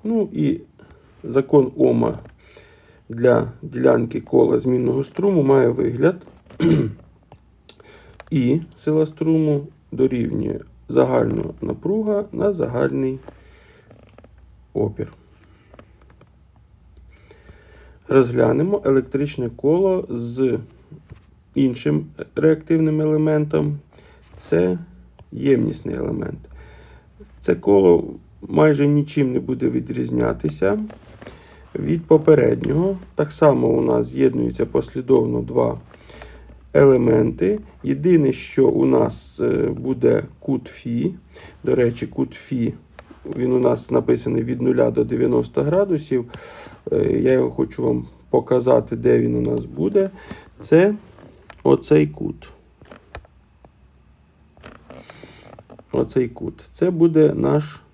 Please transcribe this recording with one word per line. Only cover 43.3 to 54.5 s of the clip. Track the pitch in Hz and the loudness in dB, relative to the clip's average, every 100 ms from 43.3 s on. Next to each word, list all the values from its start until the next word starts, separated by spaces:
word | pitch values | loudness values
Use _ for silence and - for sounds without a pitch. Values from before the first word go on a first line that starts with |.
| - | -6
він | 127 | 0
у | 127 | 2
нас | 127 120 - | 2 0 0
написаний | 127 123 120 - 127 | -2 2 -2 0 -4
від | 120 127 | -2 -2
нуля | 127 127 120 | 0 2 2
до | 120 | 2
дев'яносто | 120 123 123 123 120 - | -2 0 0 0 0 -2
градусів. | 143 180 202 160 156 127 120 - - - - - - | 0 0 0 -2 -2 -4 -4 -16 -18 -20 -20 -16 -4
Е, | - - - | -2 0 0
я | 131 | 2
його | 131 123 | 2 0
хочу | 120 127 - | -2 -4 -2
вам | 123 123 123 - _ | -2 -2 -6 -18 _
показати, | 127 120 127 123 123 - 117 | -2 2 0 4 2 0 -2
де | 113 60 | 2 2
він | 60 - | 2 -2
у | |
нас | 120 120 120 | -2 -4 -6
буде. | 131 180 202 196 - - - - - | -4 0 0 0 -6 -20 -20 -20 -20
Це | - 160 196 214 - - - - _ - | 2 4 4 0 -10 -20 -20 -20 _ -6
оцей | 135 - - 151 - | 0 0 4 2 2
кут. | - - - - - _ _ - 50 _ - - _ _ _ - _ _ _ _ _ _ _ _ | -4 -10 -10 -16 -20 _ _ -20 -20 _ -20 -20 _ _ _ -20 _ _ _ _ _ _ _ _